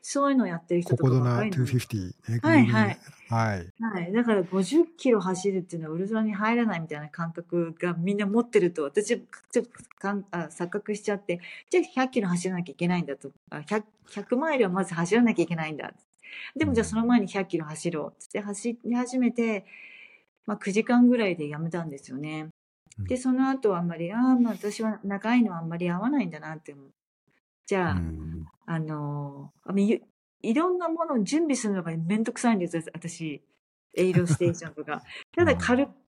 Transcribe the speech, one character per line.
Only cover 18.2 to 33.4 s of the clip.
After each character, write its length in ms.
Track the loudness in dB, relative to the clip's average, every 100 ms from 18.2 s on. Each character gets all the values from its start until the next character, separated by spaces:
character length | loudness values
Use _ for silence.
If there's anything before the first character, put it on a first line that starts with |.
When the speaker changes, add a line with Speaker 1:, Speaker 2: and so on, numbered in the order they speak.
| -10
Speaker 1:
っ 20 |
て 120 | -8
走 380 | -6 -6 -6 -6
り 100 | -2
始 240 | -2 -2 0
め 120 | 0
て、 360 | 2 -2 -2 -6 -20 -20 -20 -20 _ _ _ -8
ま 80 |
あ、 20 | -6
九 140 | -2
時 120 | 0
間 240 | 4 6 8
ぐ 80 | 6
ら 120 | 2
い 80 | 0
で 120 | -4
や 100 | -4
め 120 | -4
た 120 | -4
ん 80 | -6
で 80 | -10
す 120 | -12
よ 60 | -10
ね。 320 | -8 -8 -10 -16 _ _ _ -10
Speaker 2:
う 40 |
ん。 20 |
Speaker 1:
で、 120 | -4 -2
そ 160 | 2
の 160 | 2 2
後 240 | 2 0
は 60 | 2
あ 40 |
ん 40 | -2
ま 100 | -2
り、 160 | -4
あ 40 | 0
ー、 20 | 4 4
ま 100 | 2
あ、 20 |
私 280 | 0 -6 -2
は 180 | -4 -4
長 300 | -4 -4 2
い 80 | 4
の 100 | 4
は 60 | 0
あ 40 |
ん 60 | -6
ま 80 | -4
り 140 | -2
合 100 | 0
わ 100 | 0
な 120 | 0
い 40 | -2
ん 40 |
だ 100 | -6
な 140 | -12
っ 60 | -14
て 120 | -16
思 100 | -20
う。 80 | -20 _ _ _ _ _ _ _ -4
じ 100 | 0
ゃ 140 | 2
あ、 20 |
Speaker 2:
う 40 | 0
ん。 500 | -2 -6 -10 -10 -12 _ -6
Speaker 1:
あ 120 | -6
の 720 | -4 -6 -6 -6 -8 -12 -18 _ -4
ー、 40 |
あ、 20 |
み-、 300 | 0 2 2 _ _ _ _
い 120 | -2
ろ 160 | 0 2
ん 80 | 0
な 100 | -2
も 160 | -2
の 100 | 0 0
を 60 |
準 200 | 2 0
備 140 | 2 0
す 120 | 0
る 60 |
の 80 | -2
が 120 | -4 -4
め 200 | -2 0
ん 60 |
ど 100 | -2
く 60 | 0
さ 140 | 2
い 40 | 2
ん 20 |
で 100 | 0
す 80 | -4
よ、 60 | -6
私。 480 | -10 -12 -8 -8 -8